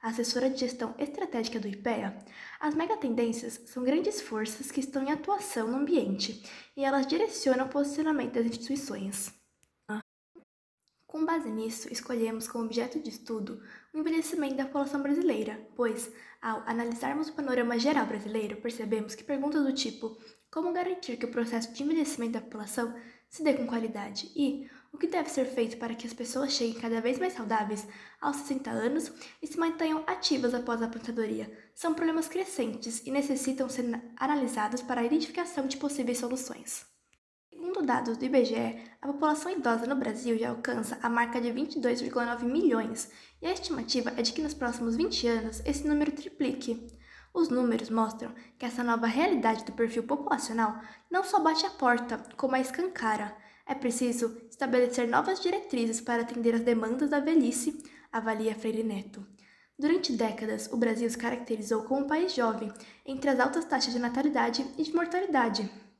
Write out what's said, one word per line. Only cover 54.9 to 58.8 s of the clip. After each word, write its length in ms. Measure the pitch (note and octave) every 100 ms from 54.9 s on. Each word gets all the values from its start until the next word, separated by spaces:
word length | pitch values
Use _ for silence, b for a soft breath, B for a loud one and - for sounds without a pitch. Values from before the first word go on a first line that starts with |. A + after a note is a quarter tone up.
| B3 A#3
novas 320 | B3 D#4+ F#4+
diretrizes 640 | F4 F#4+ - B3+ A3+ A3+
para 220 | - A#3
atender 320 | A#3+ A#3+ A#3 A#3
às 60 |
demandas 480 | A#3 A#3 A3 B3 D4
da 100 | D4
velhice", 600 | C#4+ D#4+ A#3+ - - - B B B
avalia 440 | A#3 A3 G#3+ A3 G#3+
Freire 280 | A3 A3